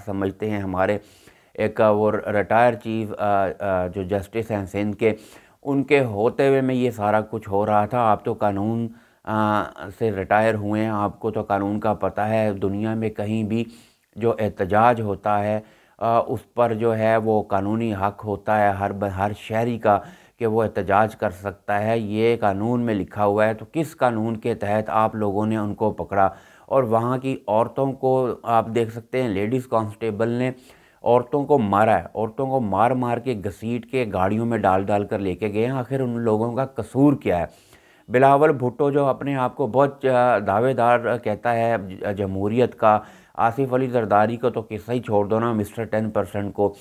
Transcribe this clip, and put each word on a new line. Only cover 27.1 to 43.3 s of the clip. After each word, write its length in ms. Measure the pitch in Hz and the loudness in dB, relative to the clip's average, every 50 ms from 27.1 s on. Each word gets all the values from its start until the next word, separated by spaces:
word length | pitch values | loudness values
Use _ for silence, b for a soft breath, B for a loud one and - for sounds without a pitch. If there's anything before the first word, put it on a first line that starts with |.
| 131 127 | -2 -4
की 260 | 131 135 131 - - - | -4 -4 -6 -6 -4 -2
औरतों 440 | 104 110 117 117 113 - 135 135 131 | 0 0 0 0 -2 -2 -2 -2 -2
को 480 | 135 - 131 131 131 127 120 98 - - | -2 -2 0 0 0 0 -2 -4 -6 -4
आप 240 | 113 117 113 110 113 | -2 0 0 0 0
देख 220 | 110 117 117 110 | 0 -2 -2 -2
सकते 320 | 110 117 110 _ - 127 127 | -4 -10 -10 _ -4 -2 -2
हैं, 60 | 120 | 0
लेडीज़ 400 | 98 95 104 110 127 131 120 - | -2 -2 -2 -2 -2 -4 -2 -2
कांस्टेबल 600 | 117 113 110 104 104 - 113 113 104 98 113 117 | -2 -2 -2 -2 -6 -6 -6 -4 -2 -2 -2 -2
ने 260 | 117 120 127 131 131 b b b b b b b b b b | 0 -2 -2 -4 -4 b b b b b b b b b b
औरतों 400 | - 120 123 120 - - 143 143 | 2 2 2 2 0 -2 -2 0
को 140 | 131 151 135 | 2 2 2
मारा 380 | 110 98 98 101 110 113 107 | 4 4 4 4 6 6 4
है, 140 | 90 85 - - | 2 0 -2 -6
औरतों 340 | 101 110 110 107 - 135 135 | -6 -6 -4 -4 -4 -4 -2
को 120 | 131 131 | -2 -2
मार 340 | 117 101 95 98 110 123 131 | -2 0 2 2 2 2 2
मार 260 | 127 127 120 117 117 | 0 -2 -2 -2 -4
के, 140 | 110 127 120 | -4 -4 -6
घसीट 500 | 101 85 101 95 - - 113 120 120 117 | -6 -6 -8 -10 -8 -8 -6 -6 -6 -6
के, 220 | - - 127 123 | -4 -4 -4 -2
गाड़ियों 380 | 107 92 92 92 98 107 110 117 | -2 0 0 0 2 2 0 0
में 180 | 117 117 110 104 | 0 0 2 2
डाल 220 | 98 92 95 98 | 2 2 2 2
डाल 200 | 98 104 101 104 | 0 0 0 0
कर 160 | 101 113 104 | -2 -4 -4
लेके 280 | 98 95 90 - 110 107 | -2 -4 -4 -4 -4 -4
गए 160 | 98 104 113 | -2 -2 -2
हैं। 80 | 123 135 | -2 -2
आखिर 280 | 131 120 - 135 135 | -4 -4 -4 -4 -4
उन 160 | 131 123 117 | -2 -2 -4
लोगों 380 | 117 117 113 107 107 110 120 117 | -2 0 2 2 2 0 0 -2
का 100 | 123 135 | -2 -4
कसूर 500 | 131 - - 101 - - 127 139 147 143 | -4 -6 -8 -10 -4 0 4 4 4 4
क्या 240 | 107 - 107 90 85 | 2 0 0 0 0
है? 120 | 82 76 b b b b b b b b b b b b | -2 -4 b b b b b b b b b b b b
बिलावल 420 | 104 123 135 135 139 139 151 156 151 | 2 4 6 6 6 6 6 4 2
भुट्टो 380 | 127 127 123 113 - 147 143 | 2 -2 -4 -2 0 0 0
जो 160 | 139 143 143 | 2 2 2
अपने 280 | 135 123 - 127 139 139 | 0 0 -2 -4 -4 -2
आप 200 | 135 127 123 127 | -2 -2 -2 -2
को 120 | - 143 | -2 -4
बहुत, 400 | 113 107 131 143 143 139 - - | 0 2 2 2 2 0 -2 0
अ, 320 | 131 127 123 123 123 117 101 | 2 2 4 4 4 4 2
दावेदार 800 | 104 98 98 107 123 135 131 123 117 120 120 120 113 110 117 117 | 2 2 2 2 2 2 2 2 4 4 4 4 2 0 -2 -2
कहता 320 | - 110 104 101 - 120 | -2 -4 -4 -4 -2 -2
है 380 | 117 113 113 117 117 104 95 95 | 0 0 0 0 0 -2 -4 -8
ज-, 280 | 92 98 - 98 101 | -10 -8 -6 -4 -4
जमहूरियत 580 | 95 101 95 95 95 98 104 110 123 123 113 - | -4 -4 -4 -4 -2 -2 -2 0 2 0 0 0
का, 300 | - 117 110 107 104 - B B B B B | 2 4 4 4 4 0 B B B B B